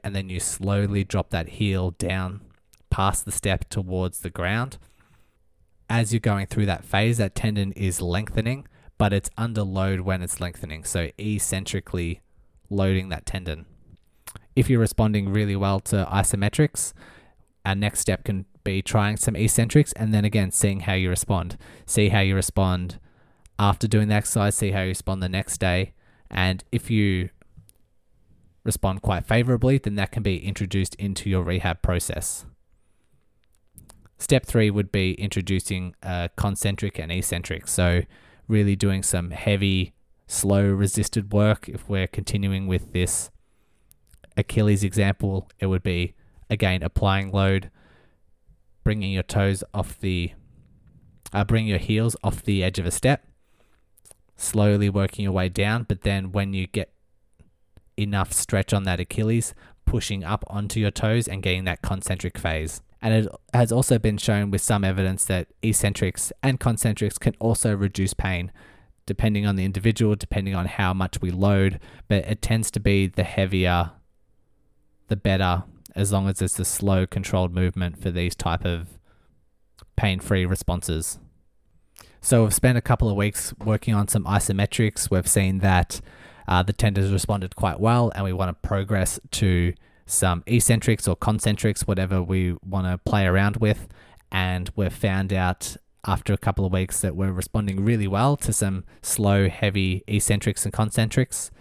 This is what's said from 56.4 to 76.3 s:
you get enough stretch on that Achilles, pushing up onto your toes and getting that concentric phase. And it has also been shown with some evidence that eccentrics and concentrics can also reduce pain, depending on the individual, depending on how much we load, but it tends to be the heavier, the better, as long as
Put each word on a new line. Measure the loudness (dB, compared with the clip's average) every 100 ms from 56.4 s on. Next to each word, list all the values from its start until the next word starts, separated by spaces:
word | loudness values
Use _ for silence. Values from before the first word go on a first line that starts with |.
| -2
you | -2 -4
get | -4 -6 _ _ _ _ _ _ _ _ -20 _ -6
enough | -2 0 -2
stretch | -2 0 0 0
on | 0
that | 0 -2
Achilles, | -4 -2 0 0 -2 -8 -20 -8 -2
pushing | -2 -2 -4
up | -4 -4 -4
onto | -6 -4 0
your | -2
toes | 0 0 0 0
and | -2
getting | -2 -2 -2
that | -4
concentric | -4 -4 -4 -4 -6 -6
phase. | -4 -4 -6 -10 -18 -6
And | 0
it | 2 0 -6 _
has | 2 4
also | 2 2 2
been | 2 0
shown | 0 0 0
with | 0
some | 0 2
evidence | 2 0 0 0 -2
that | -2 -4 _
eccentrics | 0 2 0 0 -2 -2 -8 -2
and | -2 0
concentrics | 0 0 0 0 -2 0
can | -2 0
also | 0 2 0 2
reduce | 0 0 -2
pain, | -2 -2 -2 -6 -10 -20 -20 -20 _ -8
depending | -2 0 2 0
on | 0
the | 0
individual, | 0 0 2 2 0
depending | -2 -4 -2
on | -2 -2
how | -2 0
much | 0 -2 -2
we | -4
load, | 0 4 4 2 0 -8 -10 0
but | 0 0
it | -2
tends | 0 0 0
to | 0
be | 2 2 2
the | 0
heavier, | -2 0 0 2 2 2 0 -6 _ _ _ _ _ _ _ _ _ _ -6
the | -2
better, | 0 2 2 0 -4 -14 -10 -4
as | 0
long | 2
as | 0